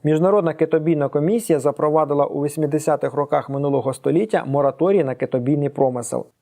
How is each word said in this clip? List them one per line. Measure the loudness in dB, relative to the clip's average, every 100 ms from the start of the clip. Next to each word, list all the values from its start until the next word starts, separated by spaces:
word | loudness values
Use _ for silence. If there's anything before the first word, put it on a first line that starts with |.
Міжнародна | 2 2 4 4 2
китобійна | 0 0 2 2 0 0
комісія | 0 0 0 0 0
запровадила | 0 0 0 2 2 0 0
у | -2
вісімдесятих | -4 -2 -2 0 0 -2 -2
роках | -4 -2 -2 -2
минулого | -4 0 0 -2
століття | -4 0 0 0 -2
мораторій | 0 0 0 2 2 2
на | 0
китобійний | -4 -4 -2 0 0 -2
промисел. | 0 0 0 -6 -6 -8 _